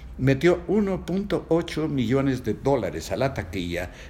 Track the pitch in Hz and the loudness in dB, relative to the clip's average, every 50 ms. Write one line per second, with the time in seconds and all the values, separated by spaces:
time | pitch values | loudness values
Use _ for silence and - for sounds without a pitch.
0 | - - - - 131 135 135 135 160 175 170 175 - - 185 214 202 190 185 170 | -16 -14 -6 0 2 2 4 4 6 4 4 4 2 2 2 2 2 2 0 -2
1 | - - 175 196 208 202 180 147 - - 165 170 160 - - 151 156 151 143 131 | -2 -2 -2 -2 -2 0 -2 -2 0 2 2 2 0 0 -2 -2 -2 0 0 0
2 | 117 107 131 139 135 139 127 - - 107 101 - - 139 139 123 98 87 76 80 | 2 2 2 2 2 2 0 0 0 -2 -2 0 2 2 2 2 2 -2 -4 -6
3 | - - 92 98 131 139 131 110 95 - - 95 87 87 85 85 90 - - - | -6 -4 -2 0 0 0 -2 -4 -6 -6 -6 -6 -4 -4 -4 -4 -6 -6 -10 -14
4 | - | -16